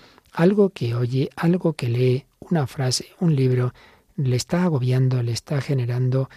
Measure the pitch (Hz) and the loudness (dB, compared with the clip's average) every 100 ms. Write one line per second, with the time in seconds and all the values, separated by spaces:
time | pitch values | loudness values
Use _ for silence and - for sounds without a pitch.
0 | - _ _ - 170 208 196 - 117 120 | -18 _ _ 0 2 4 2 0 -4 -2
1 | 123 131 147 - 170 180 170 147 123 117 | -2 -2 -2 0 0 2 0 -2 -2 0
2 | 127 127 - _ - 170 131 - 127 - | 2 0 -4 _ -4 -2 -2 -2 -2 -4
3 | - - 175 139 131 123 123 - - _ | -6 -2 0 2 2 2 -2 -6 -18 _
4 | _ - 131 123 - 170 180 143 127 127 | _ -4 -2 -2 -2 0 0 0 0 2
5 | 131 127 120 113 - 143 - 135 120 123 | 2 0 -2 -6 -4 -4 -2 -2 -2 -2
6 | 127 131 131 | 0 0 -4